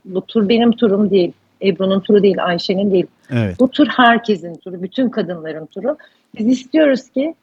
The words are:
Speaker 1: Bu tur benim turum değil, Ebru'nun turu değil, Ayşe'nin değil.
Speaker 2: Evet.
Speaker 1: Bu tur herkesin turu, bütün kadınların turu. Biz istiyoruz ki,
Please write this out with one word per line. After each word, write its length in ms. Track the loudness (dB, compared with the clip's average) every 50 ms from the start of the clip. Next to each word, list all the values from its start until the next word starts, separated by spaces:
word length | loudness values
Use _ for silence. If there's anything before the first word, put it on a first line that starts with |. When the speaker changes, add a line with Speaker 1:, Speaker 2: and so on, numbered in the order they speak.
| _
Speaker 1:
Bu 160 | -8 -8 -8
tur 280 | -8 -4 -2 -2 0 2
benim 220 | 2 2 4 2
turum 380 | 2 2 0 0 2 2 2 2
değil, 220 | 2 2 2 0 -4 _ _ _ _ _ -2
Ebru'nun 360 | -2 -2 0 -2 0 0 -2
turu 240 | 0 2 2 4 4
değil, 220 | 2 2 0 -2
Ayşe'nin 460 | -4 -4 -4 -4 -4 -4 -2 0 0
değil. 160 | 0 0 -2 -2 _ _ _ -4
Speaker 2:
Evet. 280 | -2 -2 -2 -2 0 0
Speaker 1:
Bu 80 | 0
tur 200 | 0 2 0 0
herkesin 680 | 0 2 2 4 4 4 2 0 -2 -4 -4 -4 -12 -16
turu, 260 | -16 _ -16 -12 -12
bütün 280 | -12 -8 -4 -2 -2 -2
kadınların 560 | -2 -4 -6 -6 -8 -10 -10 -10 -10 -10 -12
turu. 320 | -14 _ -8 -6 -6 -6 -8 -12 _ _ _ _ _ -10
Biz 100 | -4 0
istiyoruz 640 | 0 0 -2 -2 -2 0 2 2 2 2 0 -4 _
ki, 260 | _ -4 -4 -4 -8 -8